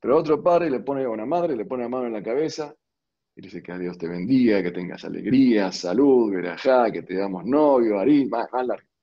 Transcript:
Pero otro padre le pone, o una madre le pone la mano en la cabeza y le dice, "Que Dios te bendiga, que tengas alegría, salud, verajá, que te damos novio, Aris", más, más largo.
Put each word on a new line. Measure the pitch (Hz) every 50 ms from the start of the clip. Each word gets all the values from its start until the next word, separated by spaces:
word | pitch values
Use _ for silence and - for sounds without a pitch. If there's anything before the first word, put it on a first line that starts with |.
Pero | _ 110 127 156
otro | 160 151 151 147 156
padre | 180 175 170 170 160
le | 135 120
pone, | 104 - 143 135 135
o | 127 110
una | 110 107
madre | 123 160 175 175 170 147
le | 117 104
pone | 95 131 127 120
la | 120
mano | 123 131 127
en | 120 113
la | 107 90
cabeza | 110 113 135 156 156 143 - 151 147 156 _ _ _ _ _ _ _ _ _ _ _ _
y | - 90
le | 90
dice, | - 90 85
"Que | - 87 90
Dios | 90 90 90 90
te | 85 82
bendiga, | 87 87 90 110 135 131 123 117 104 101 90
que | 87 87
tengas | 90 90 87 - - -
alegría, | 82 85 85 90 95 120 131 135 127 117 104 98 92 90
salud, | - - 87 90 110 139 143 135 123 117 107 98
verajá, | 90 87 87 85 82 - 135 131 127 120 110 85
que | 85 -
te | - 87
damos | 92 98 98 95 90 82
novio, | 101 131 147 156 147 139 127 117 113 104 101
Aris", | 95 127 151 143 139 113
más, | 110 117 110 - -
más | 123 127
largo. | 123 107 95 _ _ _ _